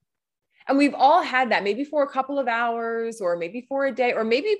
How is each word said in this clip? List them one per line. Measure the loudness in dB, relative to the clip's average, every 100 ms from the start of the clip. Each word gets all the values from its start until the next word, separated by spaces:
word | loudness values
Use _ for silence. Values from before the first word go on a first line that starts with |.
| _ _ _ _ _ _ 0
And | 2
we've | 2 4
all | 4 4
had | 2 0 0
that, | 0
maybe | 0 -4
for | -2 -2
a | 0
couple | -2 -2 -2
of | -2
hours | -2 -2 -2 -4 -4 -6 -4
or | -2 -2
maybe | -4 -8 -6
for | -2 -2
a |
day, | 0 0
or | 0
maybe | 0 0 0 -2